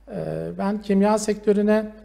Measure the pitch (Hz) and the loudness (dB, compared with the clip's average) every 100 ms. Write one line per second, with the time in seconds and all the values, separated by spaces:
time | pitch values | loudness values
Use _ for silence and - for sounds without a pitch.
0 | - 190 160 160 165 175 196 214 208 196 | -12 -8 -6 -6 -6 -4 -4 -4 0 2
1 | 208 214 214 208 214 202 208 214 214 - | 4 2 0 -2 0 2 4 2 0 -12